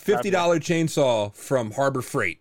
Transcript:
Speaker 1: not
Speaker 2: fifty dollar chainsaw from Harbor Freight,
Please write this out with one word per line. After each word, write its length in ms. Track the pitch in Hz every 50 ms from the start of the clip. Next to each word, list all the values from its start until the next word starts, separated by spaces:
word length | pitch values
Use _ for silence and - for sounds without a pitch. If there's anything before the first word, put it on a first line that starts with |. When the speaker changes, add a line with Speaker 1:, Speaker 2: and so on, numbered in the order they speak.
| - -
Speaker 1:
not 80 | 208
Speaker 2:
fifty 140 | - - 208
dollar 280 | 185 185 175 170 175 165
chainsaw 760 | 147 - 175 165 165 156 - - 143 131 120 110 104 104 -
from 360 | - - - 139 131 117 107 101
Harbor 280 | - 139 139 131 131 117
Freight, 380 | - - 139 107 90 82 -